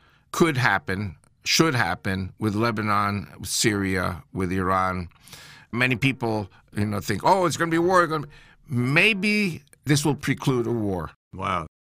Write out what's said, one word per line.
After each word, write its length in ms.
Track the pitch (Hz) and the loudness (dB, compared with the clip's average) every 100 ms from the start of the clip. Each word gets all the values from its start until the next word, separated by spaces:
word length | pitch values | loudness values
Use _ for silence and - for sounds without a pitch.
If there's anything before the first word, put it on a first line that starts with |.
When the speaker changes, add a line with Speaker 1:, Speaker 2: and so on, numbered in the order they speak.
| _ _ - | _ _ -6
Speaker 1:
could 240 | - 170 131 | 2 2 4
happen, 580 | 120 98 - 92 104 78 _ _ | 2 2 -2 -6 -6 -10 _ _
should 300 | - - 160 | 0 2 4
happen 580 | 123 90 90 104 95 92 - | 2 -2 -2 -4 -4 -6 -4
with 160 | 110 | -2
Lebanon, 720 | 101 117 110 107 104 101 101 127 - | 0 0 0 0 0 0 -2 -8 -12
with 100 | - | -6
Syria, 760 | - 120 101 95 95 90 85 - | 0 0 2 0 0 -2 -6 -10
with 180 | 90 92 | -6 -2
Iran. 580 | 95 92 95 92 92 85 _ - - - - - | 0 2 2 0 -2 -8 _ -20 -20 -20 -20 -8
Many 240 | 113 127 120 | -2 0 2
people, 560 | 135 - 117 107 101 - _ - | 0 0 -2 -2 -6 -14 _ -4
you 100 | 104 | -2
know, 140 | 101 | -2
think, 220 | - 104 | -4 0
"Oh, 220 | 151 190 175 | 2 4 2
it's 120 | - | 0
gonna 140 | 170 | 0
be 60 | 165 | 0
a 40 | |
war." 240 | 170 185 165 | 4 4 2
Gonna 220 | 156 - | -2 -8
be, 60 | - - _ - | -16 -20 _ -6
maybe 920 | 120 123 156 208 202 208 208 202 151 _ _ - | -2 2 4 4 2 0 2 0 -4 _ _ 0
this 200 | 147 160 | 2 2
will 100 | 135 | 0
preclude 520 | - 131 - 127 113 | -2 -2 0 0 0
a 40 | |
war. 380 | 120 101 92 73 - _ | -2 -2 -2 -6 -12 _
Speaker 2:
Wow. 320 | 90 95 90 78 _ | -8 -4 -4 -6 _